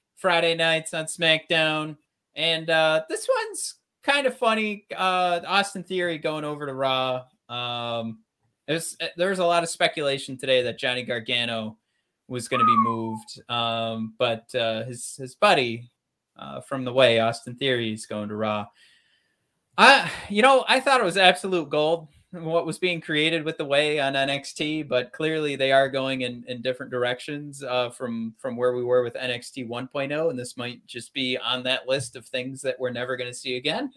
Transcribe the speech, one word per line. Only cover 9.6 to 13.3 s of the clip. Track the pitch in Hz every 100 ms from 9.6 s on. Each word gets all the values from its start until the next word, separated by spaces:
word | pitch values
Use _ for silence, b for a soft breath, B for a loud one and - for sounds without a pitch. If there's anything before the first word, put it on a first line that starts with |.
of | 170
speculation | - 170 165 143 139 139 131
today | 135 127
that | 120 113
Johnny | 131 123
Gargano | 123 117 113 123 120 113 110 110 _ _ _ _ -
was | 123 113
gonna | 127
be | - -
moved. | 113 113 113 110 -